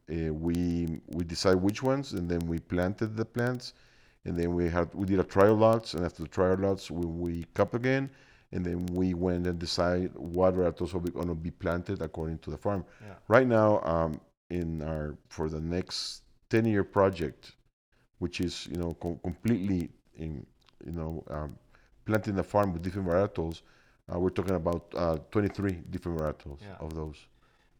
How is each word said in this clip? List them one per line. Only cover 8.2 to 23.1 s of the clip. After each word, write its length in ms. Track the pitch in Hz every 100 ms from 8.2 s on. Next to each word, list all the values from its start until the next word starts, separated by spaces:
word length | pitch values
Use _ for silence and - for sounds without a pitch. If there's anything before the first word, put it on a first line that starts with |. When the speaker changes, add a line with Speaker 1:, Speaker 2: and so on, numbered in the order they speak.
| - _ _
Speaker 1:
and 120 | 92
then 220 | 87 87 90
we 260 | 90 92
went 320 | 87 90 87 90
and 120 | 85
decide 520 | 85 - 87 90 92
what 400 | - 87 87 92 92
varietals 380 | 87 80 87
are 60 | 92 85
gonna 240 | - 87
be 160 | 82 82
planted 500 | - 92 85 90 95
according 380 | 80 82 80 80
to 120 | -
the 60 | 76
farm. 280 | 104 98 80 - 107
Speaker 2:
Yeah. 80 | 95 -
Speaker 1:
Right 180 | 117 127
now, 340 | 113 107 104
um, 360 | - 82 82 76 - _ -
in 320 | 87 82 80
our, 320 | 76 78 76 73 _
for 220 | - 78
the 100 | 80
next 600 | 80 90 92 - - - - _ -
ten-year 340 | 117 117 104
project, 680 | 95 101 98 90 76 - - - _ _ _ _ _ -
which 220 | 90 -
is, 260 | 87 - -
you 80 | 87
know, 160 | 85 82
co-, 220 | 87 85
completely 680 | 90 85 113 113 196 185 82 - _ -
in, 300 | 80 71 - _ _ - -
you 60 |
know, 300 | 85 80 82 -
um, 300 | 76 76 - _ _ _ _ -
planting 280 | 107 107
the 80 | 95
farm 300 | 87 104 101
with 80 | 82
different 260 | 92 98
varietals, 540 | 92